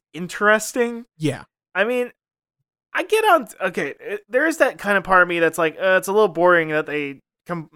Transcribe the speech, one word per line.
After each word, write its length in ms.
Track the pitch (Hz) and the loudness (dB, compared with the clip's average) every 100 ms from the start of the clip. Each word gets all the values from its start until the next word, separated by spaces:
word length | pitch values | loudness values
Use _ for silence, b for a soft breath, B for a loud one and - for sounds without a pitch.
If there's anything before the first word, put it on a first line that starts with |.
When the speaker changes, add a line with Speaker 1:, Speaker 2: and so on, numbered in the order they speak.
| _ | _
Speaker 1:
interesting. 960 | 151 180 - 208 214 214 254 240 233 240 - | -12 -10 -2 2 2 0 -4 -4 -6 -16 -6
Speaker 2:
Yeah. 260 | 156 120 - _ _ 180 | -6 -6 -12 _ _ -4
Speaker 1:
I 80 | |
mean, 280 | 214 247 247 _ _ _ _ _ _ _ _ | -2 -2 -4 _ _ _ _ _ _ _ _
I 120 | - | -6
get 200 | 349 427 427 | -2 0 4
on, 220 | 330 214 - | 2 0 -6
okay, 320 | 185 180 147 - | -6 -4 -8 -8
it, 240 | 147 202 - | -10 -12 -4
there 200 | 247 320 | -2 0
is 100 | 302 | 0
that 220 | 262 - | 0 0
kind 180 | 202 196 | -2 0
of 60 | |
part 180 | 180 190 | 4 2
of 60 | 175 | 4
me 120 | 170 | 2
that's 200 | 165 160 | 0 2
like, 180 | 160 151 | -2 0
"Uh, 180 | 190 185 | 2 2
it's 80 | 185 | 2
a 40 | |
little 160 | 202 208 | 2 2
boring 420 | 156 180 175 160 | 4 4 4 2
that 180 | 151 151 | -2 -2
they 340 | 151 143 139 _ _ - | -6 -6 -12 _ _ -10
com-, 240 | 175 151 | -10 -10